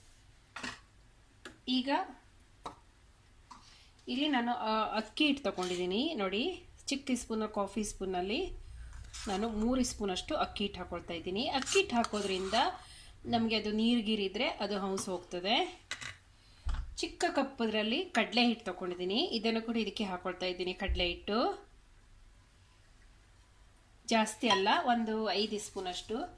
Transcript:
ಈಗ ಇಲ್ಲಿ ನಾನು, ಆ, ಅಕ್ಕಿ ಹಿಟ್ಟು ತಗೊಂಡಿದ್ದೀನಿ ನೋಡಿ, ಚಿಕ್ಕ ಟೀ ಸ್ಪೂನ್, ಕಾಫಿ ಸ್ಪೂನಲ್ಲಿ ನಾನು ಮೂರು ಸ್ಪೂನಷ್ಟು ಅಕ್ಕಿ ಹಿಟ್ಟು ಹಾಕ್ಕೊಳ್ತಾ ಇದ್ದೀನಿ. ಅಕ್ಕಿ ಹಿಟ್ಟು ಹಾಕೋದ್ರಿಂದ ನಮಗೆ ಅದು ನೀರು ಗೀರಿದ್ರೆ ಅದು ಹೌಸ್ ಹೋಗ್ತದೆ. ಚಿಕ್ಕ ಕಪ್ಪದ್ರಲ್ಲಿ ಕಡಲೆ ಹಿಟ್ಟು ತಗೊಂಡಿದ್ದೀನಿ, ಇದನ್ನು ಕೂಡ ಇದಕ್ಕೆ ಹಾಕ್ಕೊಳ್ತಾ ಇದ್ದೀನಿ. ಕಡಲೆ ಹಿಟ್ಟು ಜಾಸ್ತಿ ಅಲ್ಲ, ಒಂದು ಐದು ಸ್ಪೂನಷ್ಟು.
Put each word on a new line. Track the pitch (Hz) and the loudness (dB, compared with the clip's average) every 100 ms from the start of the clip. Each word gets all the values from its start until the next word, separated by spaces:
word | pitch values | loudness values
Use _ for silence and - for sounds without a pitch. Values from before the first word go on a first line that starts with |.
| - - - - - - - - - - - - - - - - - | -20 -20 -20 -20 -20 -12 -10 -12 -18 -20 -20 -20 -20 -20 -20 -10 0
ಈಗ | 254 254 294 381 - - - - - - - - - - - - - - - - - - - - | 0 4 2 0 -8 -20 -20 -20 -16 -14 -14 -18 -20 -20 -20 -20 -20 -20 -20 -20 -20 -20 -16 -6
ಇಲ್ಲಿ | 247 302 | -2 2
ನಾನು, | 262 233 240 220 | 2 2 0 0
ಆ, | 220 214 214 | 2 2 0
ಅಕ್ಕಿ | 214 - 302 | -2 2 4
ಹಿಟ್ಟು | 277 | 4
ತಗೊಂಡಿದ್ದೀನಿ | 202 185 180 180 180 190 302 | 0 0 -2 0 0 2 0
ನೋಡಿ, | 302 196 196 302 359 - - | 0 0 0 -2 -4 -10 -14
ಚಿಕ್ಕ | - 277 - | -6 -4 0
ಟೀ | 247 | -2
ಸ್ಪೂನ್, | - 220 214 214 | 0 -2 -2 0
ಕಾಫಿ | 196 226 | -2 -2
ಸ್ಪೂನಲ್ಲಿ | 202 - 190 180 185 240 370 - - - - - - - - | -4 -4 -2 0 0 -2 -2 -6 -12 -14 -12 -14 -14 -8 -4
ನಾನು | 190 226 214 | 0 0 0
ಮೂರು | 226 262 | 2 2
ಸ್ಪೂನಷ್ಟು | 247 - 208 180 - 311 | 2 0 -2 -2 -2 -2
ಅಕ್ಕಿ | 185 - | -2 -2
ಹಿಟ್ಟು | 202 180 | -4 -4
ಹಾಕ್ಕೊಳ್ತಾ | 180 175 165 | -8 -8 -6
ಇದ್ದೀನಿ. | 170 160 190 285 277 | -6 -4 -2 0 -2
ಅಕ್ಕಿ | 262 392 | 2 4
ಹಿಟ್ಟು | 381 240 | 4 2
ಹಾಕೋದ್ರಿಂದ | 226 208 202 190 190 214 320 370 - - - - | 2 0 0 0 2 2 2 0 -10 -18 -20 -12
ನಮಗೆ | - 233 226 220 | -2 2 2 2
ಅದು | 208 | 0
ನೀರು | 214 226 240 | 2 4 4
ಗೀರಿದ್ರೆ | 208 220 190 - 285 - | 4 0 0 0 -2 0
ಅದು | 202 202 | -2 0
ಹೌಸ್ | 196 190 190 | 0 -2 -2
ಹೋಗ್ತದೆ. | 180 - 180 185 254 349 - - - - - - - - - - - - - | -4 -4 -4 2 2 2 -4 -14 -12 -12 -14 -20 -20 -20 -6 -2 -2 -2 -6
ಚಿಕ್ಕ | 330 - 349 | -6 -2 0
ಕಪ್ಪದ್ರಲ್ಲಿ | 349 262 - 226 214 214 254 370 | 2 -2 0 0 2 2 0 0
ಕಡಲೆ | - 208 214 | 0 2 4
ಹಿಟ್ಟು | 240 220 - | 4 2 -2
ತಗೊಂಡಿದ್ದೀನಿ, | 180 185 175 180 208 370 | -6 -6 -4 0 0 0
ಇದನ್ನು | 226 220 226 | 0 0 0
ಕೂಡ | 226 226 | 0 0
ಇದಕ್ಕೆ | 202 - 208 | -2 -2 -4
ಹಾಕ್ಕೊಳ್ತಾ | 180 185 180 185 | -2 -4 -4 -4
ಇದ್ದೀನಿ. | 180 180 185 | -2 -4 -2
ಕಡಲೆ | 190 180 180 | 0 2 2
ಹಿಟ್ಟು | 170 - 208 330 392 - - - - - - - - - - - - - - - - - - - - - - - - - | 0 0 2 2 0 -8 -20 -20 -20 -20 -20 -20 -20 -20 -20 -20 -20 -20 -20 -20 -20 -20 -20 -20 -20 -20 -20 -20 -16 0
ಜಾಸ್ತಿ | 226 220 - 240 | 2 2 2 4
ಅಲ್ಲ, | 196 202 302 269 | 6 6 4 4
ಒಂದು | 233 220 220 220 | 4 2 0 2
ಐದು | 180 214 208 | 2 0 -2
ಸ್ಪೂನಷ್ಟು. | - 208 185 180 - 226 349 | -6 -6 -6 -6 -4 -4 -6